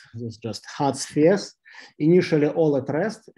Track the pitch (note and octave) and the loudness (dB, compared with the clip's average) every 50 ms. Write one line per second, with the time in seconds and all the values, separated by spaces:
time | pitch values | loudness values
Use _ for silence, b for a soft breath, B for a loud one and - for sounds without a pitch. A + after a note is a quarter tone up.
0 | - - - A#2 A#2+ A2+ G#2 - - A2+ G#2 - - - - - D3 C#3 C3 C3 | -20 -20 -16 -12 -12 -12 -12 -10 -10 -10 -10 -10 -14 -16 -8 -4 -2 -2 -2 -4
1 | - - - D3 D3+ E3 G3+ G3 - - - _ B B B B B B B - | -8 -6 0 2 4 4 4 2 -2 -8 -18 _ B B B B B B B -2
2 | D3+ D#3+ F3 F#3 F3 - E3 D3+ D3 D#3 - E3+ E3 D3+ C#3+ C3+ B2 - - D3+ | 2 4 4 4 4 2 2 2 2 0 0 0 0 2 2 0 -2 -2 -4 -2
3 | F#3+ A3 - - _ - - | -2 -4 -6 -10 _ -20 -12